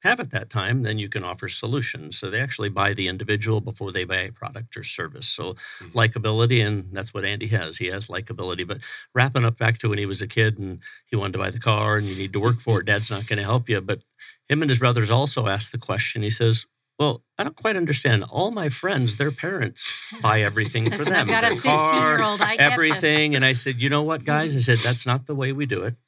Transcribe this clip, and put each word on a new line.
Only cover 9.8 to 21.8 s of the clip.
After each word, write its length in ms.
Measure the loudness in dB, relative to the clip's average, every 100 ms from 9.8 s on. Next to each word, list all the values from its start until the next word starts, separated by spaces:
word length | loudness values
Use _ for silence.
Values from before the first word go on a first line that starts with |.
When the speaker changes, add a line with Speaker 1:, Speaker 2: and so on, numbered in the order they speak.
| 0
Speaker 1:
when 100 | 0
he 80 | -2
was 160 | -4
a 40 | -4
kid 300 | 2 2 0
and 220 | -6 -10 -14 -20 -6
he 100 | -4
wanted 180 | -2
to 60 | -4
buy 120 | -4
the 80 | -2
car 380 | 0 2 2 0
and 100 | 0
you 80 | -4
need 180 | -4
to 60 | 0
work 200 | 2 2
for 180 | 2 0
it, 60 | 2
Speaker 2:
<laughs> 20 |
Speaker 1:
Dad's 240 | 0 0
not 160 | -6 -2
gonna 160 | -2
help 260 | 0 0 0
you. 100 | -2
But 240 | -2 -6 _ _ -20 -20 -2
him 140 | 0
and 80 | 2
his 80 | 4
brothers 320 | 4 4 4
also 360 | 2 2 0 0
asked 240 | -2 -4
the 60 | -8
question. 460 | -4 -2 -2 -2
He 80 | -2
says, 340 | 2 4 4 -2 _ _ 0
"Well, 240 | 0 0 _ -6
I 60 |
don't 120 | -6 -2
quite 200 | 0 2
understand. 480 | 0 2 2 2
All 260 | 0 -2 -2
my 200 | 0 -4
friends, 480 | -2 -2 0 0 0
their 140 | -2
parents 560 | -2 -6 -4 -4 -6 -8 -8 -12 -2
buy 200 | 2 4
everything 440 | 2 0 -2 0 0
Speaker 3:
<laughs> 40 |
Speaker 1:
for 20 | 0
Speaker 3:
Listen, 120 | 2
Speaker 1:
them. 180 | 2 2
Speaker 3:
I've 120 | 2
got 100 | 2
a 20 |
Speaker 1:
Their 80 | 2
car, 220 | 4 4